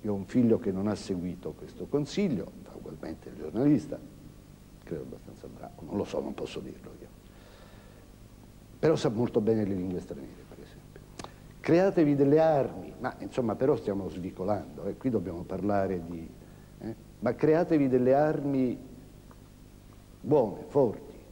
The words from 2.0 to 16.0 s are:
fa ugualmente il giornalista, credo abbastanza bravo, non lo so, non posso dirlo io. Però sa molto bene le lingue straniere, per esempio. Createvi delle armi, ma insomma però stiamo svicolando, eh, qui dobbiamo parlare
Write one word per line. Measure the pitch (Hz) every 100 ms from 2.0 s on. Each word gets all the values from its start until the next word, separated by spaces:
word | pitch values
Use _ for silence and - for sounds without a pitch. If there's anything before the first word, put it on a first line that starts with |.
| 147 - 202 110 - -
fa | - -
ugualmente | - 78 78 80 -
il | -
giornalista, | 78 87 143 143 - - - - - - - - - -
credo | - 78
abbastanza | 65 57 - - -
bravo, | - - - -
non | 101
lo |
so, | 87 -
non | 69
posso | - - -
dirlo | - - - -
io. | - - - - - - - - - - - - - - - - - -
Però | 151 160
sa | 147
molto | 107 120 120
bene | 104 113 101
le |
lingue | 98 90 90
straniere, | - 71 67 - -
per | -
esempio. | - - - - - - - - - -
Createvi | - 165 190 190 156 143
delle | 139 151
armi, | 160 147 120 - - -
ma | 123 -
insomma | - - 117 98
però | 135 131
stiamo | - 98 90
svicolando, | 80 90 - 92 104 - 73 87
eh, | -
qui | 131
dobbiamo | 110 87 85
parlare | 87 92 95 101 95 92